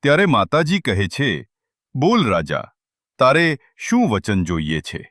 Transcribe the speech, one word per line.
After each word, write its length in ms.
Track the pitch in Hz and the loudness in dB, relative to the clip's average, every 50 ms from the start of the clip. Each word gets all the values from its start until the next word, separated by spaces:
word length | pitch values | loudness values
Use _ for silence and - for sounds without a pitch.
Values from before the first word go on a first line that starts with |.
| - | 2
ત્યારે 220 | 139 143 156 202 | 2 2 4 4
માતાજી 540 | 190 139 107 98 90 - 151 170 147 180 202 | 2 2 2 0 2 0 -2 0 0 -2 -2
કહે 280 | - - 101 95 101 90 | -2 -2 -2 -2 -2 -4
છે, 220 | - - 143 135 95 71 62 _ _ _ _ _ _ _ _ _ _ | -4 -4 -4 -2 -2 -6 -8 _ _ _ _ _ _ _ _ _ _
"બોલ 300 | 135 135 180 233 240 170 | 0 0 2 2 2 2
રાજા, 400 | 110 95 82 73 71 73 67 - - _ _ _ _ _ _ _ _ _ _ | 0 0 -2 -2 -4 -6 -6 -6 -10 _ _ _ _ _ _ _ _ _ _
તારે 260 | 131 127 135 165 170 165 156 - _ _ _ _ | 2 4 4 4 2 2 0 -4 _ _ _ _
શું 320 | - - - 240 247 180 | -6 -2 0 2 2 2
વચન 340 | 110 98 - - 104 95 90 | 0 -2 0 0 0 0 0
જોઈએ 380 | 80 87 82 78 76 78 80 | 0 -2 -4 -2 -2 -4 -4
છે?" 200 | - - - 80 - - | -6 -8 -12 -14 -14 -14